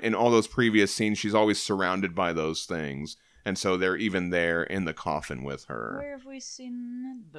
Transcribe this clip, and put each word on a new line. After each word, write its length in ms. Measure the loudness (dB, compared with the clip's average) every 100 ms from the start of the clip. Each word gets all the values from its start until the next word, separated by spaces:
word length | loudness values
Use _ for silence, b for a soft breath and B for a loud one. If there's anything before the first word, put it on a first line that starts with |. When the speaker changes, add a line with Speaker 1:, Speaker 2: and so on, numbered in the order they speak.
Speaker 1:
in 100 | 0
all 160 | 4 6
those 160 | 6 4
previous 480 | 2 4 6 4
scenes. 240 | 2 0 0
She's 160 | 2
always 260 | 4 4 2
surrounded 540 | 0 0 2 2 -2
by 180 | 0 0
those 320 | 0 -2 -2
things. 520 | -4 -6 -4 -6 -10 -12 _ _
And 140 | -6 -2
so 180 | 0 2
they're 200 | 2 2
even 340 | 0 0 0
there 320 | 2 2 2
in 220 | 0 -2
the 100 | -4
coffin 480 | -4 -4 -4 -4 -8
with 220 | -8 -8
her. 320 | -10 -8 -8 -8
Speaker 2:
Where 120 | -10
have 140 | -14 -16
we 120 | -16
seen 640 | -14 -14 -10 -10 -10 -10
that 300 | -10 -12 -16